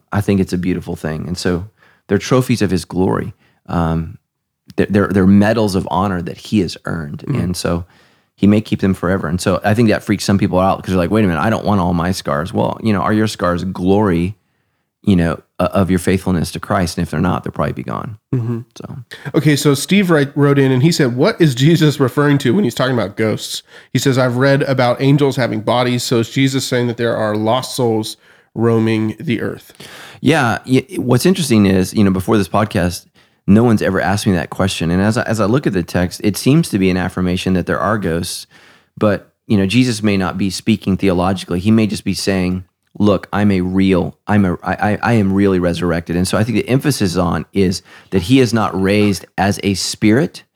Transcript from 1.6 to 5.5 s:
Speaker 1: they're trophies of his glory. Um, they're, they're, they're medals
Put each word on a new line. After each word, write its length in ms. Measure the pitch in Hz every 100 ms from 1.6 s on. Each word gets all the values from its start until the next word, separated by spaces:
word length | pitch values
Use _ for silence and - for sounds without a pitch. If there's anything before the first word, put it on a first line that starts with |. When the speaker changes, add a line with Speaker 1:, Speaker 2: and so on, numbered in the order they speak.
| 101 _ _ _ -
Speaker 1:
they're 100 | 98
trophies 440 | - 131 127 117
of 100 | 98
his 140 | 90 -
glory. 480 | 90 95 - - - _ _ -
Um, 520 | 85 82 82 82 - _ _ _ _ _ -
they're, 120 | -
they're, 200 | 101 98
they're 200 | 98 95
medals 480 | 101 104